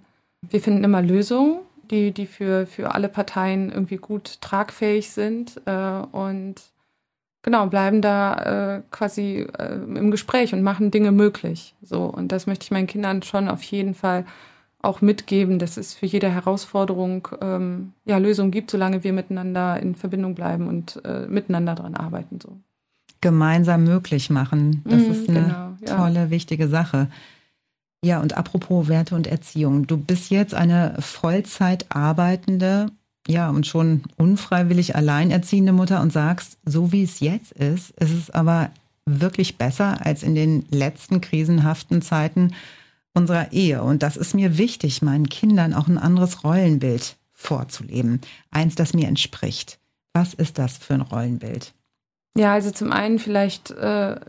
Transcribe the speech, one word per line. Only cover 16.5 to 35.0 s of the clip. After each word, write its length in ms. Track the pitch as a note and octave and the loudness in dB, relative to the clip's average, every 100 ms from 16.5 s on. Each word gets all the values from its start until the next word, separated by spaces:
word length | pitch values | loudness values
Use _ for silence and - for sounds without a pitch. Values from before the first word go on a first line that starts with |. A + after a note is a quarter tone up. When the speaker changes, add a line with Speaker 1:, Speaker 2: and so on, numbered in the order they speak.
| G3 - G3 F#3+ F#3 F#3 F#3 - - | -2 -2 -2 -2 -2 -4 -4 -8 -8
Speaker 1:
ähm, 520 | G3 F#3 F3+ F3+ F#3+ - - | -6 -4 -4 -6 -10 -12 -2
ja, 140 | G3 | 2
Lösungen 320 | G3+ G#3 G3 | 2 2 2
gibt, 180 | G3 A3 | 0 -4
solange 340 | G3+ F#3+ F#3+ | -2 0 0
wir 100 | F#3+ | -2
miteinander 640 | F#3 F#3 F#3 F#3 F3+ F3+ F3 | -4 -4 -6 -4 -2 -2 -2
in 160 | F3+ E3+ | -4 -6
Verbindung 400 | F#3+ F#3+ F#3+ E3+ | -6 -4 -4 -4
bleiben 320 | E3+ E3+ F3 | -4 -4 -4
und, 340 | E3+ E3 - - | -4 -8 -12 -10
äh, 200 | - - | -8 -4
miteinander 460 | G3 G3 F3 E3+ | -4 -2 -2 -2
dran 220 | E3+ F3 E3 | -4 -8 -8
arbeiten, 440 | E3 E3 - F3+ | -8 -8 -10 -14
so. 160 | - F#3+ _ _ _ _ _ _ | -16 -20 _ _ _ _ _ _
Speaker 2:
Gemeinsam 640 | F3+ D#3+ D#3 E3+ F3 E3+ | 2 4 4 4 4 4
möglich 460 | E3 F3+ F3+ C#3+ - | 4 2 0 -2 0
machen, 540 | C#3+ C3 D3+ D3 D3+ - | 0 2 2 2 0 4
das 160 | A#3 | 4
Speaker 1:
Mhm, 100 | A3+ | 4
Speaker 2:
ist 180 | A3 - | 2 0
eine 120 | E3 | 2
Speaker 1:
genau, 360 | F3 F3 F3+ - A3 | 2 0 -8 -12 -4
ja. 100 | F#3+ | 0
Speaker 2:
tolle, 320 | F3 E3+ E3 | 2 2 2
wichtige 380 | E3+ E3+ D#3 D#3 | 0 -2 -2 0
Sache. 400 | D#3+ E3+ C#3 C#3 - - _ _ _ _ _ _ _ | 2 0 0 0 -4 -20 _ _ _ _ _ _ _
Ja, 180 | F3 E3+ | 0 0
und 160 | D#3 - | 0 -2
apropos 500 | F3 F3+ - F3+ D#3 | -4 -4 0 0 2
Werte 280 | D#3+ E3 E3+ | 2 0 -2
und 100 | D#3 | -2
Erziehung. 600 | E3 - D#3 D3 C#3+ C3+ | -4 -4 -2 2 2 0
Du 100 | D#3+ | -2
bist 320 | D3 F3+ - | 0 -2 0
jetzt 240 | G3 G3+ | 0 0
eine 420 | - E3+ F3 E3+ - | 2 2 4 2 -2
Vollzeit 880 | - - E3 F#3 G3 - F3+ F3+ - | -8 -4 -2 -2 -2 -2 0 0 -4
arbeitende, 960 | D3 D3 D#3+ F3 F#3 F#3 F#3 F#3 G3 G#3 - _ _ - | -2 0 2 2 0 0 0 2 0 -2 -6 _ _ -2
ja, 220 | E3+ E3 | 0 2
und 160 | C#3+ D3 | 0 0
schon 380 | E3 E3 D#3 - - | 2 2 2 -2 2
unfreiwillig 760 | E3 G3 - F3+ F3 F3 F3 | 4 4 2 0 4 2 2
alleinerziehende 760 | - | 2